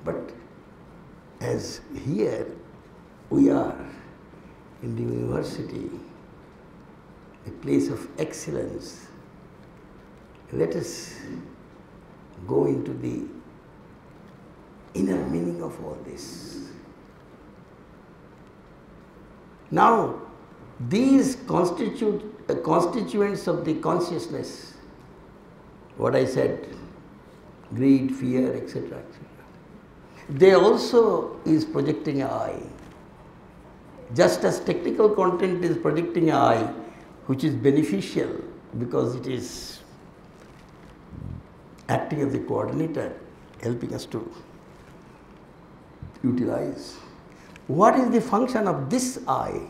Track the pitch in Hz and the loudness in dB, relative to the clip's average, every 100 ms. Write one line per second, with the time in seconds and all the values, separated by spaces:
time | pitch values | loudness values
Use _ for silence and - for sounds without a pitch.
0 | - 82 - - - - - - - - | -6 -8 -8 -16 -20 -20 -20 -20 -20 -20
1 | - - - - 120 113 - - - - | -20 -20 -20 -10 -4 -4 -6 -12 -12 -10
2 | - 185 190 113 - - - - - - | -4 0 0 -2 -8 -12 -18 -20 -20 -20
3 | - - - - 139 - - - - - | -20 -20 -2 6 6 6 0 -6 -12 -16
4 | - - - - - - - - 120 117 | -20 -20 -20 -20 -20 -20 -20 -12 -8 -4
5 | 58 117 60 123 - - - - - - | -4 -2 -2 -2 -4 -6 -8 -8 -10 -10
6 | - - - - - - - - - - | -16 -20 -20 -20 -20 -20 -20 -20 -20 -20
7 | - - - - - - 139 139 139 127 | -20 -20 -20 -18 -16 -12 -2 0 0 -4
8 | - - 156 - - 143 - - - - | -10 -8 -6 -6 -8 -6 -6 -8 -14 -18
9 | - - - - - - - - - - | -20 -20 -20 -20 -20 -20 -20 -20 -20 -20
10 | - - - - - 127 160 - - - | -20 -20 -20 -20 -10 -2 0 0 -6 -10
11 | - - - - - - - - - - | -12 -14 -14 -14 -14 -20 -20 -20 -20 -20
12 | - - - - 92 131 143 131 - 127 | -20 -20 -20 -16 -2 0 2 0 -4 -6
13 | 123 120 120 - - - - - - - | -6 -6 -10 -14 -20 -20 -20 -20 -20 -20
14 | - - - - - - - - - - | -20 -20 -20 -20 -20 -20 -20 -20 -14 -4
15 | 190 185 - 165 - 170 165 - - 151 | 0 0 -2 -2 -4 -6 -8 -10 -12 -12
16 | 151 - - - - - - - - - | -14 -14 -14 -16 -14 -14 -16 -18 -20 -20
17 | - - - - - - - - - - | -20 -20 -20 -20 -20 -20 -20 -20 -20 -20
18 | - - - - - - - - - - | -20 -20 -20 -20 -20 -20 -20 -20 -20 -20
19 | - - - - - - - 160 202 226 | -20 -20 -20 -20 -20 -20 -6 4 6 6
20 | 143 - - - - - - - 120 190 | 2 -4 -12 -20 -20 -20 -20 -10 -2 2
21 | 269 269 226 - - 165 175 - 220 - | 6 6 6 -2 -2 2 2 0 -4 0
22 | 214 180 - - - 139 151 170 175 247 | 0 0 -4 -16 -4 -2 2 2 4 0
23 | 196 208 202 196 - 156 160 151 160 175 | -2 0 0 0 -2 -2 0 -2 0 0
24 | 175 165 - 143 - - - - - - | 0 -4 -6 -8 -8 -10 -16 -20 -20 -20
25 | - - - - - - - - - - | -20 -20 -20 -20 -20 -20 -20 -20 -20 -2
26 | 120 131 131 139 131 - - - - - | 0 2 2 2 0 -2 -8 -14 -16 -18
27 | - - - - - - - 113 135 139 | -20 -20 -20 -20 -20 -20 -12 0 6 6
28 | 131 - 127 127 127 117 - - - - | 4 -2 -2 0 0 -2 -6 -8 -8 -12
29 | - - - - - - - - - - | -14 -18 -20 -20 -20 -20 -20 -20 -20 -20
30 | - - - 135 185 185 190 247 - 247 | -20 -20 -10 8 10 10 8 6 6 6
31 | 220 170 - - - 156 - 143 143 147 | 6 4 -2 -6 2 2 4 0 0 0
32 | - 139 127 113 110 - - - - - | -2 -2 -2 -2 -4 -6 -10 -14 -18 -20
33 | - - - - - - - - - - | -20 -20 -20 -20 -20 -20 -20 -20 -20 -20
34 | - 120 180 - 208 - - 170 - - | -8 4 4 4 0 0 0 0 0 4
35 | 214 202 185 175 190 180 175 170 156 151 | 4 6 2 2 0 0 0 0 0 0
36 | 170 - 160 139 117 117 107 - - - | 0 2 4 6 6 4 0 -6 -14 -18
37 | - - - 131 156 120 135 147 147 196 | -20 -18 -4 0 0 2 4 4 2 -2
38 | - - - - - - - 117 120 143 | -2 -2 -2 -6 -10 -16 -12 -8 -2 0
39 | 123 123 131 127 120 - - - - - | 0 -2 -6 -6 -6 -12 -14 -16 -20 -20
40 | - - - - - - - - - - | -20 -20 -20 -20 -20 -20 -20 -20 -20 -20
41 | - - 50 50 - - - - - 131 | -18 -14 -12 -12 -16 -20 -20 -20 -4 -2
42 | - 151 143 127 - 110 107 135 160 147 | -2 -2 -2 -2 -2 -2 -2 -2 -4 -4
43 | 104 - - - - - 117 120 - 117 | -6 -10 -18 -20 -20 -8 -6 -4 -6 -8
44 | - 113 110 - - - - - - - | -8 -8 -10 -14 -20 -20 -20 -20 -20 -20
45 | - - - - - - - - - - | -20 -20 -20 -20 -20 -20 -20 -20 -20 -18
46 | - - 127 - - 117 - - - - | -18 -4 -2 0 0 -2 -4 -8 -12 -16
47 | - - - - - - - 131 214 262 | -18 -20 -20 -20 -20 -20 -4 4 6 6
48 | 240 220 - 202 254 220 202 147 135 240 | 4 2 2 0 2 0 0 0 0 0
49 | - - - 135 - - - | 0 -6 -2 -2 -2 -6 -10